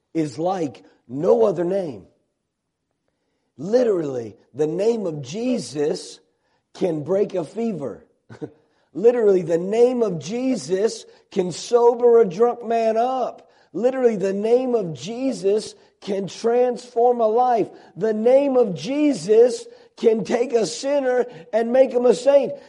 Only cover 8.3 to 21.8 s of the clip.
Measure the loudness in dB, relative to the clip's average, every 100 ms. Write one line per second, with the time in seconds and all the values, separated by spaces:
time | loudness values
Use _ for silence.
8.3 | -16 -16 _ _ _ _ 0 2 4 4
9.3 | 2 2 -2 0 2 2 2 -2 -4 -8
10.3 | -4 -4 -4 -4 -2 -2 -4 -16 _ _
11.3 | -4 -4 -6 -2 2 4 4 6 6 4
12.3 | 2 0 0 -4 -2 0 0 -2 -2 -6
13.3 | -8 _ _ _ -2 -2 2 2 2 -2
14.3 | -2 2 2 2 -2 -2 -8 -10 -6 -4
15.3 | -2 0 0 -4 -14 _ _ -8 -6 -6
16.3 | -4 0 2 0 -2 -6 0 2 2 2
17.3 | 2 2 0 -2 -8 -20 -6 -4 0 4
18.3 | 4 4 2 0 -2 -6 0 0 0 2
19.3 | 4 4 2 -12 -20 _ -2 2 2 0
20.3 | -2 0 0 -2 -4 -2 -2 0 -2 -2
21.3 | -8 -4 -2 2 2